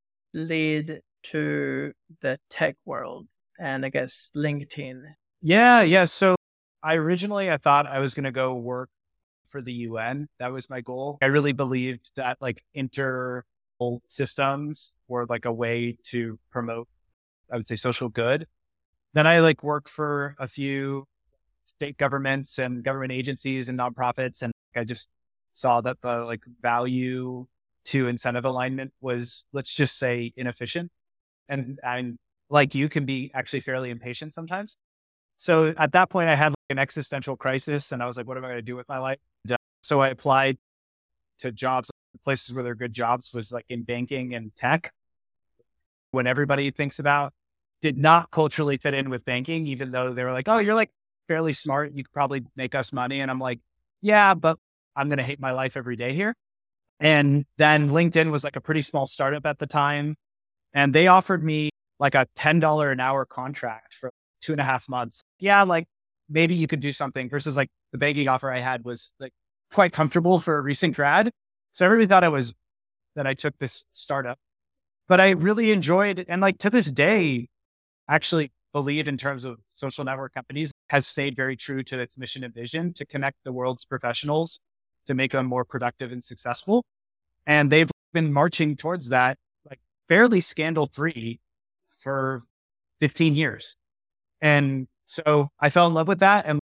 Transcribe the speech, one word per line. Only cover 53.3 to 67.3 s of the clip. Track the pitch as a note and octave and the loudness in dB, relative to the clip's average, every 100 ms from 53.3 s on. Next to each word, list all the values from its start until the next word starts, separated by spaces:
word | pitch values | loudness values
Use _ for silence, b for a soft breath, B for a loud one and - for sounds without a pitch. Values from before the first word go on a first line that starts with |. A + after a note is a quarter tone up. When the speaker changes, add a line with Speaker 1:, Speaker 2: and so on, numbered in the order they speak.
Speaker 2:
I'm | C3 | -4
like, | C3 A#2+ _ _ _ _ | -6 -8 _ _ _ _
"Yeah, | G#3 G#3 G3 | 4 8 8
but | F3 D#3+ E3 _ _ _ | 6 2 0 _ _ _
I'm | C#3 C#3+ | -4 -2
gonna | C#3+ | -2
hate | B2 C#3+ | -2 -4
my | C3+ | -4
life | B2+ C3 C#3 | -2 -4 -6
every | B2 A#2+ | -6 -6
day | B2 | -4
here." | D3 G#3 A#3+ _ _ _ _ _ - | -2 -2 -4 _ _ _ _ _ 0
And | D3+ D3+ C#3+ C#3+ C#3+ - | 4 6 6 2 0 4
then | D3+ D3+ D3 | 6 6 4
LinkedIn | D#3 E3+ E3 D#3+ | 4 4 4 2
was, | D3 | 0
like, | C#3+ | -4
a | C3+ | -6
pretty | - D#3 | -4 -2
small | C#3+ D3 C3+ | -2 -2 -4
startup | - C#3 D3 D3+ | -2 -2 -2 -4
at | C#3+ | -4
the | D3 | -2
time. | D3+ C#3+ D3 D3 D3+ _ _ _ _ _ | 0 2 0 -4 -6 _ _ _ _ _
And | C#3+ C#3 | 2 4
they | D3+ F3+ | 6 8
offered | F#3 F#3 F3+ | 8 6 0
me, | D#3+ D3+ D3+ - _ - | 0 -2 -2 -6 _ -2
like, | C#3 | 2
a | C#3 B2 - | 4 2 0
ten | D3+ E3 | 2 4
dollar | D#3 D3+ D3 | 4 2 0
an | B2+ | 0
hour | B2+ C3+ | 0 -2
contract | C3 - B2+ C#3+ A#2+ A2 - | -4 -8 -10 -8 -10 -10 -16
for | - B2+ - _ - | -16 -16 -16 _ -12
two | - | -6
and | D3+ | -2
a | |
half | C3+ B2+ - | 0 0 -2
months. | B2 A#2 - - - | -8 -8 -10 -20 -4
Yeah, | G3 G3+ | 4 6
like, | F#3+ E3 E3+ _ _ _ - | 6 2 -2 _ _ _ -4
maybe | D3+ E3 | 2 4
you | F3 D#3 | 2 0
could | D3+ | -2
do | C#3+ | -4
something | C3+ C3+ C3+ | -4 -6 -6
versus, | B2+ | -6